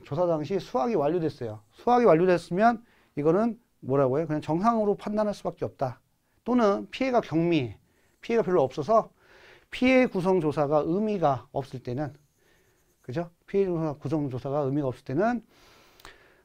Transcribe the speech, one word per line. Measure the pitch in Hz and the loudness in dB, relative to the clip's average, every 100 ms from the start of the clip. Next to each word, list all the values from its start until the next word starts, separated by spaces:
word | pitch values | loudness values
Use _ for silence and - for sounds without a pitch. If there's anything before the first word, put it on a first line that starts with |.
조사 | - 143 180 | -8 -2 0
당시 | 160 151 196 | -2 -2 -6
수확이 | - 247 254 | -4 -4 -2
완료됐어요. | 196 143 175 160 - 117 107 _ | 0 0 0 -4 -6 -12 -12 _
수확이 | _ - 247 | _ 2 4
완료됐으면 | 226 160 185 170 - 175 226 226 _ _ _ - | 6 6 6 2 0 2 2 2 _ _ _ -2
이거는 | 147 180 233 208 _ _ | 0 2 0 -4 _ _
뭐라고요? | 123 139 131 139 156 | -2 2 2 0 -2
그냥 | 151 | -4
정상으로 | 147 165 226 226 208 | -2 0 0 2 0
판단할 | 196 214 208 208 | -2 -4 -4 -4
수밖에 | 190 180 - | -4 -8 -8
없다. | 113 - 131 - _ _ _ _ | -10 -6 -6 -6 _ _ _ _
또는 | - 247 208 208 202 | -2 2 4 2 -4
피해가 | - 262 240 | -6 0 0
경미해. | - 156 170 160 117 - _ _ _ _ | 0 0 2 0 -2 -10 _ _ _ _
피해가 | - 233 | -2 -2
별로 | 190 180 | 2 2
없어서 | 131 - 147 226 - _ _ - - - - | 0 -2 0 0 0 _ _ -20 -20 -20 -14
피해 | - 254 254 247 | -2 4 4 4
구성 | 190 185 185 | 0 0 2
조사가 | 156 147 143 151 160 | 0 0 2 0 0
의미가 | 185 220 202 151 127 - | -2 -2 0 0 -2 -6
없을 | 135 135 127 | -10 -10 -12
때는, | - 123 151 - _ _ _ _ _ _ _ _ | -8 -6 -8 -10 _ _ _ _ _ _ _ _
그죠? | - 135 170 _ - | -10 -8 -8 _ -4
피해 | 196 190 | -2 0
조사, | 165 160 | -2 -4
구성 | 139 135 156 143 | -6 -4 -2 -4
조사가 | 123 139 147 | -6 -4 -2
의미가 | 135 143 135 | -2 -2 -2
없을 | 123 | -6
때는 | - 135 220 240 - _ _ _ _ _ - - _ _ | -6 -2 0 -2 -8 _ _ _ _ _ -20 -20 _ _